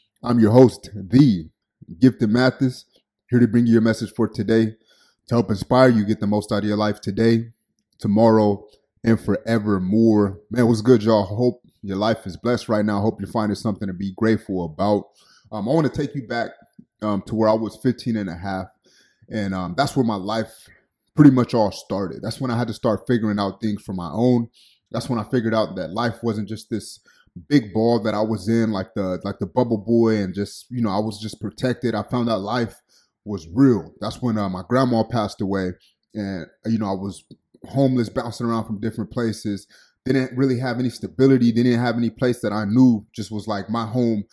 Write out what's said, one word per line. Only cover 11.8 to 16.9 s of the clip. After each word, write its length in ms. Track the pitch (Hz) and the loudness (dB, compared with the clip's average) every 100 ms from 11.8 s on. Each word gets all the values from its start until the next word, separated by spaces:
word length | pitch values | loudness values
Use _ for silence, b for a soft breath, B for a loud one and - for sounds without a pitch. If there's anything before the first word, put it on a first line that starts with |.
your 160 | 98 95 | -8 -2
life 280 | 110 110 95 | -2 -2 -6
is 120 | 85 | -6
blessed 320 | 120 117 - | -4 -4 -2
right 160 | 104 107 | -2 0
now. 160 | 101 | 0
Hope 180 | 107 101 | -2 -4
you're 80 | 92 | -6
finding 280 | 113 107 101 | -4 -4 -2
something 340 | 110 98 98 | -4 -6 -8
to 40 | |
be 200 | 90 98 95 | -8 -10 -2
grateful 480 | 110 104 - 92 | 0 0 -2 -6
about. 460 | 85 78 101 104 - b b b b | -6 -4 0 0 -2 b b b b
Um, 160 | 107 110 | -8 -2
I 60 | |
wanna 160 | 160 139 | 0 0
take 260 | - 139 139 | -2 -6 -8
you 100 | 110 | -8
back, 260 | 117 - - _ - _ | -6 -6 -10 _ -20 _